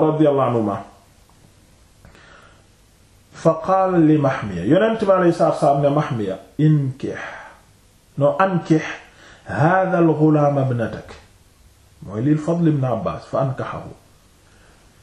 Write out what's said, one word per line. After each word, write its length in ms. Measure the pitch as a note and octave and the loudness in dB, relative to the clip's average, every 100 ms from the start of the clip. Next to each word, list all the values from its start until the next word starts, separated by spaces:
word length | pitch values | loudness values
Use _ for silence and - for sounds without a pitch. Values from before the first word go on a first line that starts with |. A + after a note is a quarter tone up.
| D#3 | 2
radiyallahu 380 | D3+ D3+ C#3 B2 | 2 2 2 0
anhuma. 280 | A#2+ G#2 G2 - - _ _ _ _ _ _ _ _ _ _ - - - - - _ _ _ _ _ _ _ _ | 0 -2 -4 -10 -20 _ _ _ _ _ _ _ _ _ _ -20 -20 -20 -20 -20 _ _ _ _ _ _ _ _
Fa 260 | - E3 D#3+ | -4 -2 -2
qaala 340 | - F#3+ F#3+ F3 | 0 0 2 4
li 180 | D3+ D3+ | 4 4
Mahmiya. 460 | C3+ - G#2+ F2 G2 | 2 -2 -6 -6 2
Yonent 340 | F3+ A3 A3 | 2 2 0
bi 80 | G3 | 2
alayhi 220 | F#3 F3 D#3+ | 2 2 2
salaatu 200 | D#3+ - | 0 2
wa 40 | |
salaam 220 | D3+ D3 | 2 2
ne 60 | C#3+ | 2
Mahmiya, 460 | D3 - A#2 G2 F#2 - - | 0 -2 -4 -6 -8 -10 0
"Inkih, 600 | D#3 D3+ C3+ C3 G#2 F2+ - - - - _ _ _ _ _ - | 2 2 0 -6 -10 -10 -12 -16 -20 -20 _ _ _ _ _ -2
no, 180 | C#3+ C#3+ | 0 2
ankih 440 | F#3+ F3+ - D#3+ - - - _ - - - | 0 0 0 0 0 -12 -18 _ -20 -20 -8
haadha 500 | G2 D#3+ F#3 F#3 F3 | 0 2 2 0 2
al-ghulaam 560 | E3 D3 D#3 D3+ C#3+ C#3 | 2 4 2 4 2 0
ibnatak." 600 | C3 A#2+ G#2+ - - - - _ _ _ _ _ _ _ F#2 | -2 -2 -4 -8 -16 -20 -20 _ _ _ _ _ _ _ -12
Mooy 160 | G#2 | -4
lil 160 | C3+ D3+ | -2 -2
Fadl 300 | E3 F3 E3 | -2 0 0
ibn 160 | C#3+ | 0
Abbaas, 400 | B2+ A2 - - - | -2 -4 -6 -8 -6
fa 80 | A2 B2+ | -4 -4
ankahahu. 440 | B2+ - E2 - - _ _ _ _ _ _ _ _ _ _ | -4 -8 -10 -14 -20 _ _ _ _ _ _ _ _ _ _